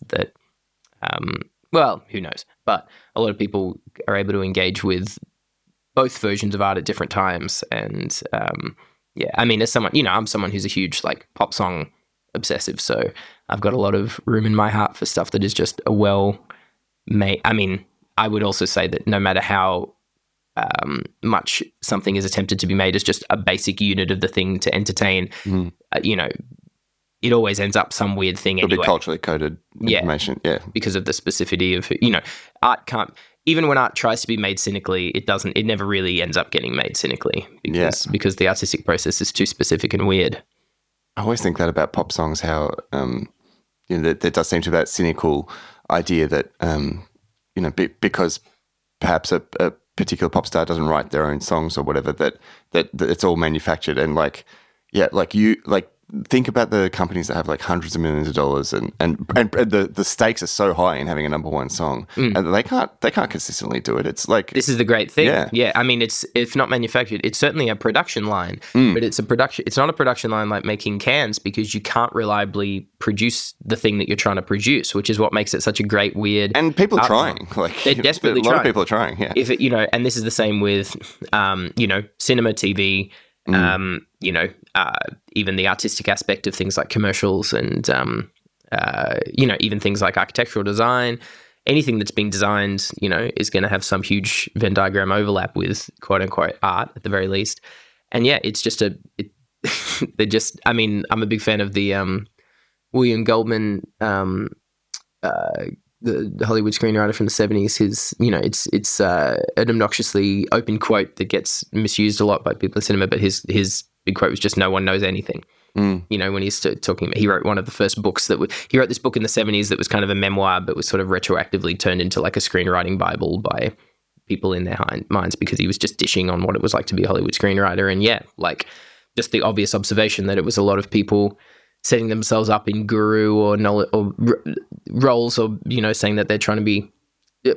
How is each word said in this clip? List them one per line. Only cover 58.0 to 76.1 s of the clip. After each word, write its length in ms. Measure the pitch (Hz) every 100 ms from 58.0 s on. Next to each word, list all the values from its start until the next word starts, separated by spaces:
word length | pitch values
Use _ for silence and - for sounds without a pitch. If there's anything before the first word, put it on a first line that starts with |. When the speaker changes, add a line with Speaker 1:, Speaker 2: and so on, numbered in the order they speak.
Speaker 2:
millions 260 | 80 76 76
of 80 | 73
dollars 360 | 69 69 69
and, 200 | 50 - -
and, 260 | 85 80 - 123
and, 180 | 110 -
and 160 | 113
the, 160 | 104 98
the 160 | - 98
stakes 380 | - 113 117
are 40 | 87
so 240 | - 101
high 260 | 82 90 73
in 100 | 73
having 180 | 78 76
a 40 |
number 200 | 76 76
one 180 | 73 64
song 380 | - 80 64 - -
Speaker 1:
Mm. 220 | 123 95
Speaker 2:
and 160 | 87
they 80 | 98
can't, 400 | - 254 - -
they 80 | -
can't 220 | - -
consistently 480 | - - - 53 62
do 180 | - 57
it. 80 | -
It's 220 | - -
like 240 | 110 -
Speaker 1:
This 180 | - 127
is 80 | 120
the 60 |
great 280 | 113 113 107
thing. 140 | - 156
Speaker 2:
Yeah. 240 | 147 -
Speaker 1:
Yeah. 200 | 117 120
I 80 | -
mean, 220 | 127 120
it's, 200 | 113 - - 120
it's 200 | 120 135
not 140 | 131
manufactured. 520 | 123 117 127 113 107
It's 160 | - -
certainly 300 | 147 156 123
a 60 | 107
production 520 | 117 113 175 - 104
line, 340 | 101 87 101 -
Speaker 2:
Mm. 200 | 120 131
Speaker 1:
but 100 | 95
it's 140 | 113 -
a 60 |
production, 400 | 120 120 131 - 117
it's 120 | 135
not 120 | 147
a 40 |
production 360 | 160 135 123 113
line 180 | 110 107
like 160 | 104
making 360 | 98 107 - 101
cans 400 | 113 139 123 104
because 340 | 98 101 107
you 80 | 107
can't 320 | - 117 120
reliably 720 | - 107 104 101 101 101 95 - -
produce 560 | - 101 117 - - - -
the 100 | 113
thing 220 | 110 104
that 100 | -
you're 80 | 104
trying 200 | 107 98
to 80 |
produce, 500 | 95 104 110 139 -
which 160 | 101 101
is 80 | 107
what 160 | 107
makes 220 | 104 104 -
it 80 |
such 160 | - 104
a 40 |
great, 320 | 104 104 104